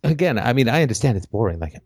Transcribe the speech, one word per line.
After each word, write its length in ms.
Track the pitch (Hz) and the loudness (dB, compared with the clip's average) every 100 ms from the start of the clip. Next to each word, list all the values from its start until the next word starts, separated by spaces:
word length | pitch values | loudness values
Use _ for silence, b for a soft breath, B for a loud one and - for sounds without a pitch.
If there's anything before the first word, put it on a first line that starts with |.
again, 340 | 147 151 180 110 | -2 0 0 0
I 160 | - | 0
mean, 160 | 127 120 | 2 2
I 120 | 151 | 2
understand 360 | 147 107 139 98 | 0 0 0 0
it's 80 | - | -2
boring. 340 | 104 107 82 | -2 -2 -2
Like, 140 | 82 - | -6 -10